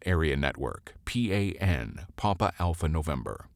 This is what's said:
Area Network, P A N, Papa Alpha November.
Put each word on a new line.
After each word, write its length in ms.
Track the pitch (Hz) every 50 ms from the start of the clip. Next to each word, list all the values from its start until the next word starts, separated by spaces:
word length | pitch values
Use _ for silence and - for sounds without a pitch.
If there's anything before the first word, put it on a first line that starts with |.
| -
Area 320 | 92 90 82 82 76 69
Network, 580 | 69 71 69 - 57 65 60 - - - - - - -
P 280 | - - 120 120 101
A 200 | 95 104 101 98 - -
N, 460 | 95 95 82 64 58 - - - - - -
Papa 360 | - - 104 98 - 107 - - -
Alpha 300 | 87 87 85 - - 78
November. 580 | 78 80 76 80 73 64 - - 50 50 - - -